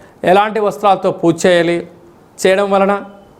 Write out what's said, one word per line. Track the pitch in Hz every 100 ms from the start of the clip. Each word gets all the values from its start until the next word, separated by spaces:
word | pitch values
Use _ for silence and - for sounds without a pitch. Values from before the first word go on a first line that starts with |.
| - _
ఎలాంటి | - 190 214 214
వస్త్రాలతో | 208 190 202 190 190
పూజ | - 170 165 190
చేయాలి, | 175 165 170 175 - - - _ - 185
చేయడం | 190 202
వలన | 196 196 202 196 - - -